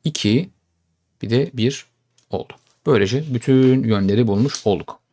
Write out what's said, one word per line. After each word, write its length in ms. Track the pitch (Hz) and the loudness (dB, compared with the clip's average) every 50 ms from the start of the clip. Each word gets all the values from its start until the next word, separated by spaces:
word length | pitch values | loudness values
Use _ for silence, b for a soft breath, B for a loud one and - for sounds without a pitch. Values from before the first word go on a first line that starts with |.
| _ | _
İki, 460 | 160 151 - - 104 110 139 185 - _ _ _ _ _ _ _ _ _ _ _ _ _ _ | -6 -6 -2 -2 0 0 0 -2 -6 _ _ _ _ _ _ _ _ _ _ _ _ _ _
bir 80 | - 101 | -6 -4
de 200 | 117 127 147 175 - | -2 -2 -2 -4 -4
bir 320 | 120 110 131 139 - - _ _ _ _ _ _ _ _ _ | -2 -2 -2 -4 -6 -16 _ _ _ _ _ _ _ _ _
oldu. 220 | - 90 - _ - _ _ _ _ _ _ | -10 -10 -10 _ -20 _ _ _ _ _ _
Böylece 480 | - 139 107 98 98 120 139 156 156 127 | 0 2 2 2 2 0 -4 -4 -4 -6
bütün 500 | 120 - 139 135 131 131 131 131 131 - | -4 0 2 4 4 6 4 4 2 2
yönleri 420 | 113 107 101 98 95 101 113 123 | 0 0 0 0 2 2 2 2
bulmuş 400 | 110 101 101 123 143 - - - | 2 2 0 0 0 -2 -2 0
olduk. 340 | 107 98 85 95 - - _ _ _ | 0 0 0 -4 -12 -16 _ _ _